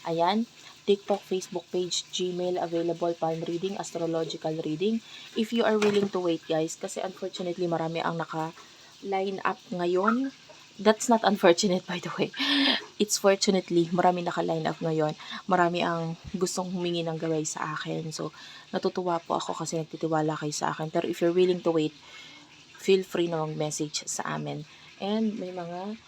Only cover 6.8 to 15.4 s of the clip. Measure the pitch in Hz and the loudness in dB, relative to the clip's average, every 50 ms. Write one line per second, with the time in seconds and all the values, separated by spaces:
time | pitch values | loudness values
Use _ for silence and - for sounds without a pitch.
6.8 | - 190 - - - 190 185 - - 185 - - 185 175 175 185 180 170 165 160 | -8 -8 -6 -6 -6 -8 -8 -8 -10 -8 -6 -6 -4 -4 -2 -2 0 0 0 0
7.8 | 165 160 165 165 - - 170 165 160 - - 160 160 165 170 - - - - - | 0 -2 -2 -2 -2 -2 -2 -2 -4 -4 -4 -4 -4 -6 -6 -14 -20 -20 -20 -20
8.8 | - - - - - 196 196 190 190 202 190 - - - - - - - - 175 | -20 -20 -20 -12 -6 -4 -2 0 0 -2 -4 -2 -2 -2 -2 -4 -8 -8 -4 -2
9.8 | 175 175 180 180 190 214 226 247 269 269 - - - - - - - - - - | 0 2 2 4 4 4 2 2 0 -4 -6 -12 -20 -20 -20 -20 -20 -20 -14 2
10.8 | 196 214 220 220 - - 233 226 - 196 202 196 - 185 175 - - 202 180 185 | 4 4 4 4 4 2 4 4 6 4 2 6 8 8 8 8 4 2 2 0
11.8 | - - 180 175 - 165 - - 151 - - - 277 277 285 285 269 269 - - | 0 -4 -8 -6 -6 -6 -2 -2 -2 -2 -2 -4 0 2 2 4 4 2 2 0
12.8 | - - - - 214 208 - - - 202 196 196 - - 190 185 180 - 175 170 | -4 -10 0 0 0 0 0 2 4 4 4 6 4 2 2 2 2 2 2 2
13.8 | 170 165 180 175 180 180 180 180 175 175 170 180 170 175 165 165 160 160 160 - | 4 4 2 4 6 6 4 4 -2 -4 -2 -2 0 0 0 0 0 -2 -2 -2
14.8 | 170 165 160 156 151 151 156 - - - - 214 | -2 0 2 2 2 0 0 -4 -12 -14 -14 -12